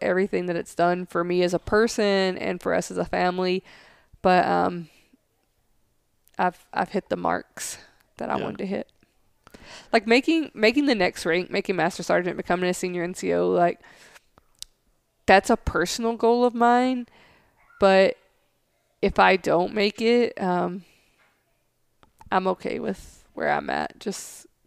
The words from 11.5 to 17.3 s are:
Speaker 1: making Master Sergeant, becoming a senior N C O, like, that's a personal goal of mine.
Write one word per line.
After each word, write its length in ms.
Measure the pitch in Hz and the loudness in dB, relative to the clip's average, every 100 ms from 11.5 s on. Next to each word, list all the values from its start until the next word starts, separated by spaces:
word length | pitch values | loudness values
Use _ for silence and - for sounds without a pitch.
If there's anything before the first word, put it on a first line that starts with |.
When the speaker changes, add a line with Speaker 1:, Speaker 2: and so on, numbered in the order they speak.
Speaker 1:
making 240 | 196 196 180 | -4 -4 -2
Master 260 | 165 - | -2 -2
Sergeant, 360 | 175 175 180 - | 0 0 0 -6
becoming 300 | - 180 180 | -4 -2 -2
a 60 | |
senior 300 | 180 185 180 | -2 -4 -4
N 100 | 170 | -6
C 180 | - 185 175 | -6 -2 0
O, 120 | 180 | 2
like, 320 | 180 175 - - - - - _ _ _ - - _ _ _ _ _ - | 2 2 0 -14 -20 -20 -20 _ _ _ -20 -20 _ _ _ _ _ 4
that's 240 | 196 - | 4 4
a 60 | 226 | -2
personal 580 | - 165 175 - 226 226 | -2 -2 -4 -4 -4 0
goal 260 | 233 240 | 2 2
of 120 | 247 233 | 0 2
mine. 500 | 240 247 254 247 240 _ _ | 2 4 2 -2 -8 _ _